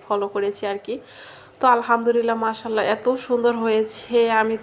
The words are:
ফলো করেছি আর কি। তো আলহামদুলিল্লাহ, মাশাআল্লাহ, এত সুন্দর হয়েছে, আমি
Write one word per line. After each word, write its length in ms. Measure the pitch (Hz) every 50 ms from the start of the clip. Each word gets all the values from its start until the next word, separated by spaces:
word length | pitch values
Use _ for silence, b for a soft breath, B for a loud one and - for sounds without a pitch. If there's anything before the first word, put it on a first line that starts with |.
| -
ফলো 200 | - 208 202 202
করেছি 400 | 202 202 208 202 202 202 - -
আর 100 | 202 202
কি। 220 | 403 - - 240 - B B B B B B B B B B B -
তো 80 | -
আলহামদুলিল্লাহ, 680 | 254 240 233 226 233 233 226 233 233 233 240 226 233 226
মাশাআল্লাহ, 500 | 226 226 220 220 - - 226 220 214 -
এত 240 | - 220 214 - 247
সুন্দর 440 | 262 262 - - 247 240 233 240 240
হয়েছে, 760 | 226 226 226 214 220 214 214 - - - - 240 233 233 226
আমি 260 | 226 220 220 220 226 220